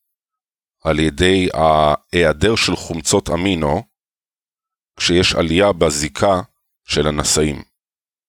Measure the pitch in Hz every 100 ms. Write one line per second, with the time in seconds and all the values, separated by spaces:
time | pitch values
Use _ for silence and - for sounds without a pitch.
0 | _ _ _ _ _ _ _ _ 80 76
1 | 78 71 90 95 90 - 80 76 76 73
2 | _ 87 80 76 98 113 - 85 - 82
3 | - 101 82 85 98 85 73 87 - _
4 | _ _ _ _ _ _ _ _ _ -
5 | - 87 92 - 82 85 101 85 82 76
6 | 76 - 101 92 - _ _ _ - 71
7 | 76 73 71 78 78 69 - _ _ _
8 | _ _